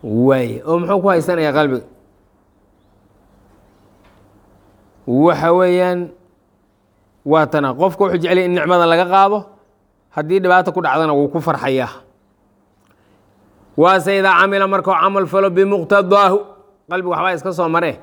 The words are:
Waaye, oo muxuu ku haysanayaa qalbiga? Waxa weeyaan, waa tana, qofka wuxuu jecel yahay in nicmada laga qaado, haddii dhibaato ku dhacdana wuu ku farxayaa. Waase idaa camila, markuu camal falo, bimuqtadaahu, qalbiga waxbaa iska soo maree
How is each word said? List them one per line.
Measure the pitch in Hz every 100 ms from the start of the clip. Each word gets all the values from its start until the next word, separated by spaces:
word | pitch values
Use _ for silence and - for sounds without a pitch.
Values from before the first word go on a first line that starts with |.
Waaye, | 123 110 127 135 120 110
oo | - 170
muxuu | 170 196
ku | 190
haysanayaa | 175 160 175 151
qalbiga? | 143 151 127 - _ _ _ _ _ _ _ _ _ _ _ _ _ _ _ _ _ _ _ _ _ _ _ _ _ _ _ _ _ _ _ -
Waxa | 123 165 151 160
weeyaan, | 180 185 180 180 180 175 - _ _ _ _ _ _ _ _ _ _ -
waa | 156 151
tana, | 151 139
qofka | 131 185 165
wuxuu | 196 175
jecel | 170 185
yahay | 180
in | 175
nicmada | 151 180 165
laga | 165
qaado, | 180 190 196 208 202 _ _ _ _ _ _ -
haddii | 156 190
dhibaato | 180 180 180
ku | 175
dhacdana | 165 139 160
wuu | 143 143
ku | 165
farxayaa. | - - 139 131 120 - _ _ _ _ _ _ _ _ _ _ _ _ _ _ _ _ _ -
Waase | 170 190 165 196
idaa | 190 175
camila, | 190 196 196
markuu | 196 175 175
camal | 185 196 180
falo, | 190 196
bimuqtadaahu, | 175 196 202 160 202 185 202 196 196 202 - _ _ _
qalbiga | 180 180
waxbaa | 160 180 175
iska | 185
soo | 170 170
maree | 165 170 123